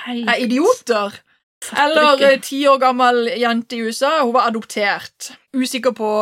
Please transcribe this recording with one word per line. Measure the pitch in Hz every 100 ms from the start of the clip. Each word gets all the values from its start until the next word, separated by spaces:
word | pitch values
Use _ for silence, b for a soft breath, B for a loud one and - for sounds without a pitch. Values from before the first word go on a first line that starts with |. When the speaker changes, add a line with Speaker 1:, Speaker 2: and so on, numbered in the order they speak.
Speaker 1:
Helt | - 240 233
Speaker 2:
er | 233
idioter. | 240 254 359 508 - 220 202 - _ _ _ _
Speaker 1:
fatter | - -
Speaker 2:
Eller, | 294 311 302 269
Speaker 1:
ikke. | 277
Speaker 2:
eh, | 269
ti | - 277 285
år | 269
gammel | 254 254 247 247 233 233
jente | 240 233 233 240
i |
U | 226
S | 226
A, | 277 311
hun | 247
var | 247 233
adoptert. | 226 - - 202 175 - - - - _
Usikker | 269 254 254 254
på, | 226 214 214